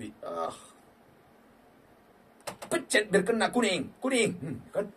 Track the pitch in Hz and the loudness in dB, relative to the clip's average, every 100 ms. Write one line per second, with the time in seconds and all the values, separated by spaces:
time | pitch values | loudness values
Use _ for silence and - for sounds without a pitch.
0 | 104 - - 85 80 - - - - _ | -10 -12 -10 -6 -6 -8 -18 -20 -20 _
1 | _ _ _ _ _ _ _ - _ _ | _ _ _ _ _ _ _ -20 _ _
2 | _ _ _ _ - - - 339 - 214 | _ _ _ _ -14 -14 -4 -4 2 2
3 | 214 185 185 233 185 240 220 175 117 - | 4 2 2 2 2 2 2 0 -4 -6
4 | 262 262 214 - 160 131 - 180 214 | 0 2 2 -2 -8 -10 -6 -6 -6